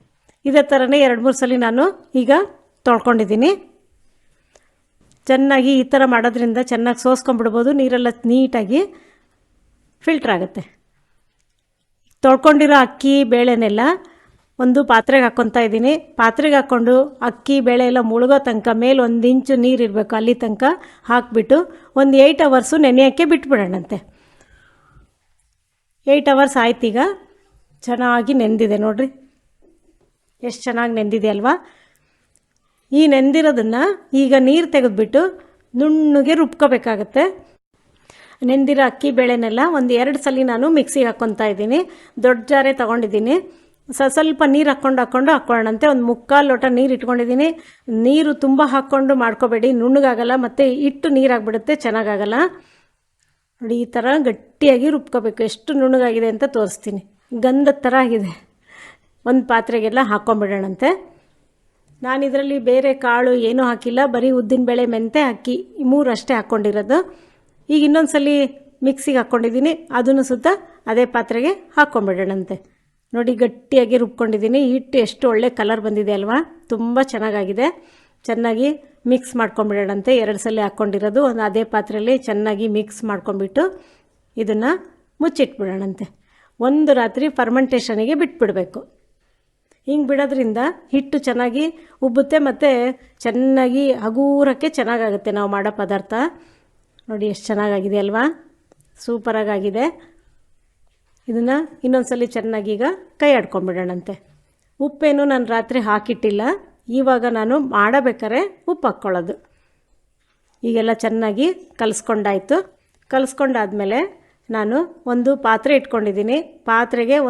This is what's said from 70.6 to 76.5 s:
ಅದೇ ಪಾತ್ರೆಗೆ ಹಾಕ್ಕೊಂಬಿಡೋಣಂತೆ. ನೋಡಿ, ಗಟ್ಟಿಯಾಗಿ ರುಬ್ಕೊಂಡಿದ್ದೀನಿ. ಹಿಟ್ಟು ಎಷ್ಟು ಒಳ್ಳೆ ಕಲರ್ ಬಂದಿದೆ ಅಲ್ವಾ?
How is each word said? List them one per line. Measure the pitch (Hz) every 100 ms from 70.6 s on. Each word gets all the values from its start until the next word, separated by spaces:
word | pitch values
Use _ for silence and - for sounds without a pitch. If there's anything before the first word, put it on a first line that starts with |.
| - - -
ಅದೇ | 226 247 240
ಪಾತ್ರೆಗೆ | 226 233 285 392 - -
ಹಾಕ್ಕೊಂಬಿಡೋಣಂತೆ. | 196 233 196 185 190 196 180 190 - _ _ _ _ 233
ನೋಡಿ, | 233 220
ಗಟ್ಟಿಯಾಗಿ | 233 240 - 262 226 247
ರುಬ್ಕೊಂಡಿದ್ದೀನಿ. | 233 - 226 214 220 262 262
ಹಿಟ್ಟು | 262 254 269
ಎಷ್ಟು | 220 - 262
ಒಳ್ಳೆ | 220 247 247
ಕಲರ್ | 208 226 214
ಬಂದಿದೆ | 214 202 202
ಅಲ್ವಾ? | 202 254 330